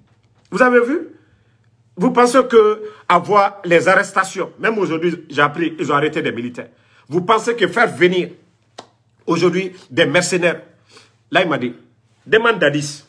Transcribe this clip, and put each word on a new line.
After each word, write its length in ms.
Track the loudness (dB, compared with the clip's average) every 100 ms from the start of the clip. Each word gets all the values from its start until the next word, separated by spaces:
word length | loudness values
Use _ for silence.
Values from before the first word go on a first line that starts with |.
| _ _ _ _ _
Vous 100 | 0
avez 200 | 2 4
vu ? 280 | 2 -2 -8 -16 _ _ _ _ _ _ _ -4
Vous 140 | 0
pensez 340 | 2 4 4 4
que 360 | 4 4 2 -8 -10 0
avoir 540 | 0 2 2 2 -2
les 240 | 2 2 4
arrestations, 640 | 2 0 -2 -4 -6 -10 -6
même 180 | -4 -2
aujourd'hui, 480 | -2 -2 -2 -4 -6
j'ai 100 | 0
appris, 340 | 0 0 -4 -4
ils 120 | -2
ont 40 |
arrêté 260 | 0 -2 -2
des 120 | -6
militaires. 360 | -6 -10 -12 -16 _ _ _ -8
Vous 140 | -4
pensez 340 | 0 0 0 -2
que 100 | -2
faire 220 | 0 -2
venir 400 | 2 0 2 -4 -10 _ _ _ -20 -20 _ _ _ -6
aujourd'hui 460 | 0 0 0 -4 -10 -6
des 160 | -2 0
mercenaires, 540 | 0 -2 -2 -2 -4 -10 _ _ -20 _ _ _
là 120 | -2
il 60 | 0
m'a 100 | -2
dit, 160 | -4 -8 _ _ _ _ 0
demande 320 | 2 2 2
Dadis. 460 | 0 0 -4 -10